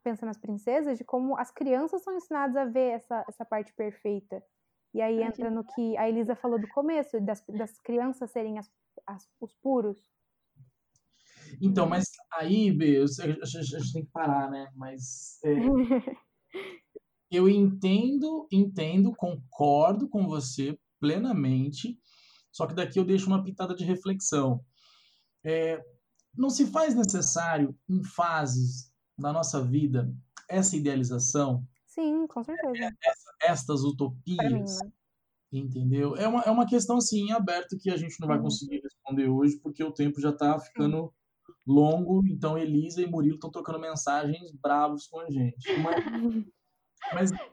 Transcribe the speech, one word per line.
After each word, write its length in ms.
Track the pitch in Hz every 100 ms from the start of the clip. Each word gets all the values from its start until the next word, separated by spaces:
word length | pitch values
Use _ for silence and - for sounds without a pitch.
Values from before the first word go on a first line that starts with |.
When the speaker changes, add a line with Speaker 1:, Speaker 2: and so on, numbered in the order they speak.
Speaker 1:
pensa 220 | 240 214 226
nas 120 | 214
princesas, 600 | 214 208 226 277 294 233
de 60 |
como 320 | 247 254 262 269
as 140 | 240
crianças 520 | - 269 254 320 381
são 140 | 392 370
ensinadas 400 | - 302 277 262
a 80 |
ver 280 | 262 240 254
essa, 320 | 233 - 233 -
essa 160 | -
parte 280 | 233 214 214
perfeita. 680 | - 214 208 208 202 202 196 - _ _ _ _
E 60 | 214
aí 220 | 220 226
Speaker 2:
Ai, 60 | 240
Speaker 1:
entra 200 | 233 233
Speaker 2:
gente. 60 | 226
Speaker 1:
no 80 |
que 320 | 226 - 233 220
a 120 | 220
Elisa 280 | 226 226 233
falou 220 | 254 233
do 100 | 220
começo, 520 | - 294 320 294 226
das, 220 | 202 208 -
das 300 | 214 214 -
crianças 500 | - 240 254 262 240
serem 280 | 240 220 214
as, 120 | 202 _ _ - -
as, 220 | 196 _ _
os 120 | 226 _
puros. 360 | 269 262 208 202 _ _ _ _ _ _ 127 _ _ _ _ _ _ - 147 139
Speaker 3:
Então, 260 | 196 190 165
Speaker 1:
Hum. 40 |
Speaker 3:
mas 160 | 180 190 - -
aí, 400 | - 160 214 208
Bê, 260 | 151 156 139
eu 60 | 139
sei, 240 | 131 151 156
a 40 |
gente, 320 | - 165 139 156
a 20 |
gente 140 | 127
tem 120 | 160
que 60 | 147
parar, 400 | 165 156 139 135
né? 180 | 135 135
Mas, 640 | 131 131 131 127 - - -
é, 100 | 156
Speaker 1:
<laughs> 720 | 147 247 269 240 254 - - _ _ _ 381 381 349 _ - _ _ _
Speaker 3:
eu 180 | 175 190
entendo, 1000 | 202 196 196 190 196 247 285 311 320 -
entendo, 640 | 190 196 185 156 185 214
concordo 920 | 233 175 160 - - 147 143 165 208 277
com 180 | 208 180
você 520 | 151 131 139 139 151 _ _
plenamente, 960 | 147 170 254 190 131 131 139 147 240 240 _ _ _ _ _
só 140 | - 156
que 80 |
daqui 240 | 170 180 190
eu 60 |
deixo 220 | 180 196 190
uma 160 | 190
pitada 300 | 190 - 180
de 100 | 180
reflexão. 800 | 175 180 196 190 - 147 135 127 - _ _ _ _ _ _ _
É, 380 | 156 165 160 160 - _ _ _ _ -
não 140 | 269
se 160 | 262 269
faz 280 | 320 311
necessário, 800 | 240 196 190 - - 170 156 139 131 -
em 140 | 185
fases 880 | - - 170 160 143 127 123 - - _ _ -
da 140 | 143
nossa 300 | 139 131 147
vida, 500 | 127 139 147 127 127 - - - -
essa 280 | 185 190 156
idealização? 920 | 143 135 123 123 123 147 139 127 127 _ _
Speaker 1:
Sim, 400 | - 311 311 311
com 160 | -
certeza. 420 | 233 320 311 233
Speaker 3:
É, 60 | 233 220 -
essa, 200 | - - -
estas 400 | 165 151 127 147
utopias, 520 | 139 143 139 - - 175
Speaker 1:
Pra 140 | 147
mim, 100 | 113
né? 320 | 101 190 196 - _ _ _ _ _
Speaker 3:
entendeu? 640 | 135 135 127 127 139 143 139
É 100 | 214
uma, 120 | 240
é 80 | 214
uma 160 | 233 240
questão, 300 | 240 - 240
assim, 320 | 240 214 202
em 40 |
aberto 460 | 226 190 175 180 190
que 120 | 190
a 60 | 175
gente 200 | 165 -
não 80 | 156
vai 80 | 147
Speaker 1:
Sim. 40 |
Speaker 3:
conseguir 380 | 147 - 139 143
responder 460 | - - - 135 131
hoje, 300 | 131 143 143
porque 220 | 151 -
o 80 | 156
tempo 280 | - 147 143
já 120 | 147
tá 260 | 147 147 151
ficando 480 | - - 147 156 165
Speaker 1:
Sim. 460 | - _ _ - _ -
Speaker 3:
longo, 560 | 143 151 160 180 190 190
então 320 | 143 156 160
Elisa 420 | 156 147 165 175
e 40 | 180
Murilo 320 | 165 147 151
tão 120 | -
trocando 280 | 175 - 160
mensagens 720 | 160 151 - 143 147 160 165 143
bravos 460 | 147 147 147 147 -
com 140 | 165
a 100 | -
gente. 360 | 139 123 123 381 -
Mas, 140 | 160 170
Speaker 1:
<laughs> 580 | 339 233 233 226 208 _ _ _ _ _ -
Speaker 3:
mas, 180 | 175 190 - -